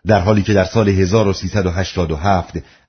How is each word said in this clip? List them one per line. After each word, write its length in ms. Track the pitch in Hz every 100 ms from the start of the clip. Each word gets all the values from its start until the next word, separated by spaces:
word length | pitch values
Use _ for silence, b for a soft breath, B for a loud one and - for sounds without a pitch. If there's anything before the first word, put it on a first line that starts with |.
| 87
در 140 | 104
حالی 220 | 92 104
که 120 | 95
در 100 | 101
سال 240 | 92 117 104
هزار 400 | 95 92 113 101
و 40 |
سیصد 340 | 95 92 104 90
و 40 |
هشتاد 400 | 87 92 - 85
و 60 | 78
هفت 420 | 95 95 85 85 b b